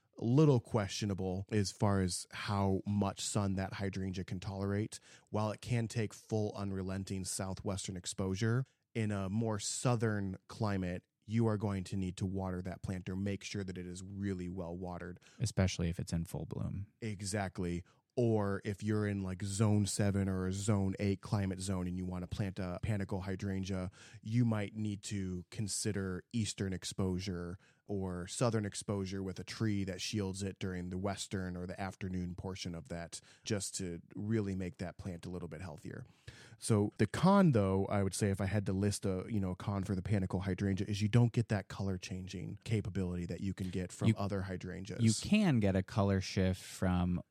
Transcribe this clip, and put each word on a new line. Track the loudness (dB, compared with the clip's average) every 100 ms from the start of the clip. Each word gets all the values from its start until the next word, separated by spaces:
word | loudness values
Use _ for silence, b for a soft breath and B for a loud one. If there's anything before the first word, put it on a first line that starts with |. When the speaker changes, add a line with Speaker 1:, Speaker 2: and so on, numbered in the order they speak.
| _ -4
Speaker 1:
a | 2
little | 6 8 6
questionable | 4 0 0 -2 -2 0 -2 -2 0
as | 0 0
far | 2 2 4
as | 2 0 -8
how | -8 -2 2 2 2 0
much | 0 0 -2
sun | -2 0 0 0
that | -2
hydrangea | -2 -4 -2 -4 -4
can | -6 -6
tolerate. | -6 -4 0 0 -2 -6 B B B
While | -2 0
it | -2
can | -2 0 0
take | -2 -4
full | -4 -2 0 0 -2
unrelenting | -4 -4 -4 -4 -4 -4 -4
southwestern | -4 -4 -4 -4 -4 -4 -8
exposure, | -8 -4 -2 0 2 2 0 b b -4
in | -2
a | 0 0
more | 0 0 -2
southern | -4 -2 2 2 2 0 -2 -6 -10
climate, | -2 0 0 -2 -4 -10 _ -2
you | 2 4
are | 4
going | 0 -2
to | -2 -2
need | -2 -2
to | -2
water | -2 -2 -4
that | -6 -8
plant | -6 -6 -4
or | -4
make | -2 -4
sure | -4 -6
that | -6 -6
it | -8
is | -10 -10 -4
really | -2 -2 -4
well | -6 -6 -6
watered. | -6 -8 -8 -12 B B
Speaker 2:
Especially | -2 2 2 4 0
if | 0
it's | -2
in | -2
full | -2 -6 -6
bloom. | -4 -4 -4 -8 -8
Speaker 1:
Exactly. | -8 -6 -4 -2 -2 -2 -2 -2 -6 b _ 2
Or | 4 6 4 0
if | -2 -4
you're | 0 2 2
in, | 0
like, | -2 -2
zone | -2 4 6 6 4
seven | 4 4 4 2
or | 2 0
a |
zone | 0 2 4 4 2
eight | 0 0
climate | 0 0 0 -2
zone | -2 0 0
and | -2
you | -4
want | -4
to | -6
plant | -4 -4 -2
a | -4 -4
panicle | -2 -2 -2 -4
hydrangea, | -2 -4 -2 -2 -2 -2 -4 B B B
you | -2 2 4
might | 2 -2 -4
need | -4 -4
to | -4 -4 -2 -4 -8
consider | -6 -4 -2 -2 -2 -2 -4 -4
eastern | -2 -2 0 -2
exposure | -2 -6 0 0 0 -2 -4 -4 -8 b b -6
or | -4 -2 -4 -6
southern | 0 2 2 -2
exposure | -6 -4 -2 -2 -4
with | -4 -6
a |
tree | -8 -2 0 0
that | -2 -4
shields | -4 -2 -2 -2
it | -6 -4
during | -4 -4 -4
the | -2
western | -2 -2 -4 -4 -4 -6
or | -6
the | -6
afternoon | -6 -6 -4 -2 -4 -6
portion | -8 -6 -6
of | -8 -8
that, | -8 -8 -12 -16 B
just | -4 -2 -2 -6
to | -6 -6 -10 -8
really | -2 0 0 -2
make | -4 -6
that | -8 -8
plant | -10 -8 -8
a |
little | -8 -8
bit | -10
healthier. | -10 -10 -12 -12 -14 B B B B B
So | 2 4 4 2
the | 0
con, | 4 6 8 8
though, | 8 6 4 2
I | 2
would | 2 2
say | 2
if | 2
I | 2
had | 2 2
to |
list | 2 2 2 0
a, | -2 -2
you | 0
know, | 0
a | -2
con | -2 -2
for | 0
the | -2
panicle | 0 0 2 -2
hydrangea | -2 0 2 0 0
is | 0
you | 4
don't | 6 6
get | 4 2
that | 0 -2
color | -4 -2 -4
changing | -6 -8 -8 -8 -8 -8
capability | -2 0 0 -2 0 -2 -4
that | -4
you | -4
can | -2 -2
get | -2 -4
from | 0 2
Speaker 2:
You, | 2
Speaker 1:
other | 2 -2
hydrangeas. | -2 -6 -6 -8 -8 2
Speaker 2:
you | 4
can | 4 4 4 6 6
get | 6 4
a |
color | 2 2 4 4
shift | 2 2 2 2
from | -4 -2 2 4 4 0 -2